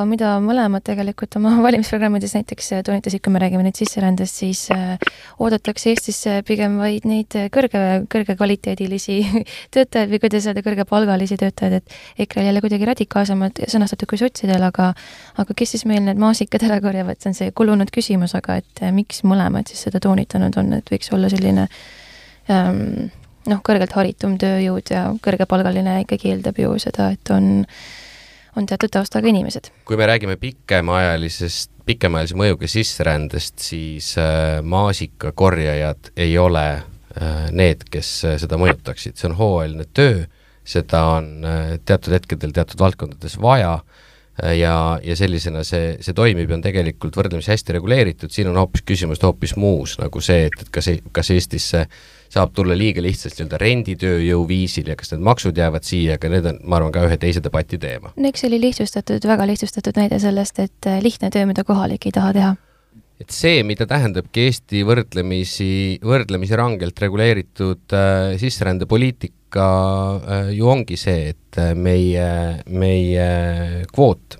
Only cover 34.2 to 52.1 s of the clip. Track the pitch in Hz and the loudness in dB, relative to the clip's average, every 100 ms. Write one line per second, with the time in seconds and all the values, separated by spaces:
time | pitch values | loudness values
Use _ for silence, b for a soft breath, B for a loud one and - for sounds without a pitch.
34.2 | 80 78 78 78 80 92 101 98 76 - | 0 2 0 -2 0 0 0 0 -6 -8
35.2 | 73 - 95 85 76 76 76 71 - - | -6 2 2 4 0 0 -2 -6 -10 -2
36.2 | 85 85 90 82 76 73 73 - - - | 0 4 4 2 0 -2 -8 -16 -16 -8
37.2 | 80 78 78 87 90 80 - 78 - - | -4 -4 -2 2 4 2 -4 -8 -8 -4
38.2 | 85 76 78 80 90 - - - - - | -2 -2 -2 2 2 2 -4 -10 -12 -6
39.2 | 85 85 107 90 78 78 78 - 139 95 | -4 0 0 0 -2 -8 -4 2 4 2
40.2 | 82 b b b - 87 73 82 80 80 | -4 b b b -4 -4 0 2 2 2
41.2 | 78 78 80 80 80 85 - 95 - 90 | -2 -8 -4 -4 -4 -4 0 0 2 0
42.2 | - 78 76 85 80 - 95 92 73 - | 0 -6 -4 -2 -2 2 0 0 -8 -10
43.2 | 82 - 113 131 90 78 - b b b | -12 -2 2 4 2 -2 -8 b b b
44.2 | b - 85 85 85 82 80 82 85 85 | b -6 0 2 2 2 0 -2 -4 -2
45.2 | 95 85 85 78 78 87 82 80 - 85 | 0 0 -4 -6 -4 -2 -2 -4 -4 2
46.2 | 117 90 80 82 98 95 80 - 80 98 | 2 2 0 -2 -2 0 -2 -4 -4 -2
47.2 | 98 85 - 110 - 87 95 131 101 76 | -2 -2 -2 -2 -2 -4 0 2 2 -2
48.2 | - - 92 92 92 - - 92 85 76 | -6 -2 0 2 2 0 -2 -2 -2 0
49.2 | 92 85 82 101 101 82 - - 73 - | 0 0 -2 0 2 0 -2 -6 -6 -4
50.2 | - 87 78 - - - 95 82 - - | 2 2 2 -2 -8 -4 -2 -2 -4 -2
51.2 | 82 90 - 82 - 85 78 B B | 2 2 0 -4 -2 -2 -2 B B